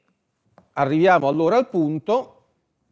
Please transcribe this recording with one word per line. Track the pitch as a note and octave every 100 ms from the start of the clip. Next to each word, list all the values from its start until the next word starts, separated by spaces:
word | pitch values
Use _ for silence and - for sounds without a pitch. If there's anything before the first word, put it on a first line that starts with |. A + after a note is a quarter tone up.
| _ _ _ _ _ _ _
arriviamo | - C#3 D#3 F#3 F3 C#3+
allora | D3+ E3 A3+
al | B3+
punto, | F3+ D3+ D#3 - A#3 - _ _ _ _ _ _